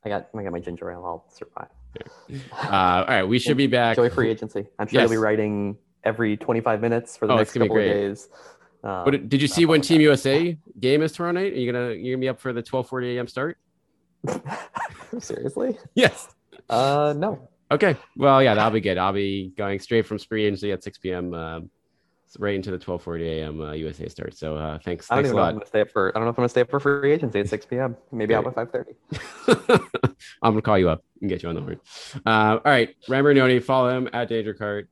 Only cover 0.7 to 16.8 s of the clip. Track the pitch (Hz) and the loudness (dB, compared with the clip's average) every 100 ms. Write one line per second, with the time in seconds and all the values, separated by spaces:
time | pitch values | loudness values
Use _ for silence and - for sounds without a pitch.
0.7 | 85 87 87 90 82 _ _ - - - | -12 -12 -12 -12 -12 _ _ -20 -18 -18
1.7 | _ - - - - - 135 131 - - | _ -20 -20 -20 -20 -18 -18 -16 -10 -2
2.7 | 98 92 90 - 120 95 120 120 117 139 | 2 4 4 2 0 2 0 2 2 2
3.7 | 123 117 113 120 131 113 110 107 101 101 | 2 2 4 2 2 0 0 -6 -8 -10
4.7 | _ 104 127 127 110 110 107 107 104 101 | _ 0 2 4 2 2 2 0 -2 -4
5.7 | 104 _ _ 107 110 113 104 - 117 113 | -6 _ _ -4 -2 -2 -2 -2 -2 0
6.7 | 107 117 117 117 - 107 117 107 127 110 | 0 0 -2 -4 -6 0 2 2 0 2
7.7 | 110 101 101 101 104 - - - - _ | 2 2 2 -2 -6 -14 -20 -20 -20 _
8.7 | _ - 95 90 143 107 135 143 - 165 | _ -8 -4 0 -2 0 0 0 2 4
9.7 | 160 143 165 151 135 135 139 175 160 _ | 4 4 6 6 4 4 2 0 -4 _
10.7 | - 123 147 156 160 175 175 196 - 123 | -4 2 2 0 -2 -4 -2 -4 -4 -4
11.7 | 123 123 107 120 127 131 123 131 120 117 | -2 -4 -6 -6 -4 -4 -4 -6 -6 -4
12.7 | 131 123 127 123 123 120 - 147 175 _ | -4 -4 -6 -4 -6 -6 -6 -8 -8 _
13.7 | _ _ _ _ _ - - 139 - - | _ _ _ _ _ -8 -8 -8 -12 -12
14.7 | - - - - 233 - - 131 - 262 | -12 -12 -12 -14 -14 -10 -8 -8 -4 -6
15.7 | 220 - - 247 - - _ _ - _ | -6 -6 2 2 2 -20 _ _ -20 _
16.7 | 117 | 0